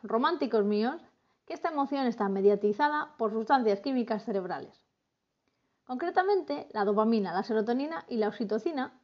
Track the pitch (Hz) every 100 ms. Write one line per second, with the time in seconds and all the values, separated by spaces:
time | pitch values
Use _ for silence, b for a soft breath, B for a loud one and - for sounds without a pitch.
0 | 208 226 302 339 247 220 202 208 233 339
1 | - _ _ _ - 330 339 294 277 277
2 | 247 233 196 196 202 202 208 208 294 202
3 | - - 220 220 220 269 220 196 277 254
4 | 226 214 226 196 180 143 - _ _ _
5 | _ _ _ _ _ _ _ _ - 254
6 | 339 370 370 392 294 294 - 214 202 208
7 | 220 226 185 180 - 220 214 247 302 330
8 | - 233 208 - 202 214 339 285 269 -